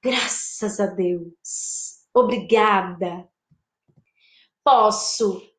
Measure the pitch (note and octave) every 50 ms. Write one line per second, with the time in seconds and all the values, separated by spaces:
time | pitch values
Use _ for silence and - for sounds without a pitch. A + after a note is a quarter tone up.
0 | - B3+ B3 B3+ - - - - - - - - A3 G#3 G#3 - G3+ F#3 F#3 G3+
1 | F#3 F3+ F3 F3 E3+ E3+ - _ _ - - - - - - - - - - _
2 | _ _ _ B3 B3 - B3+ G#3+ F3+ - A3 A3 G#3+ G#3+ G#3 G3 F3+ F3+ F3+ E3+
3 | F3+ F3 E3+ F3+ F3+ _ _ _ _ _ _ _ _ _ _ _ _ _ _ _
4 | _ _ _ _ _ _ _ _ _ _ _ _ _ C#4+ C4+ A#3 G#3+ G#3+ G#3 -
5 | - - - - A3+ G3+ F#3 - - _ _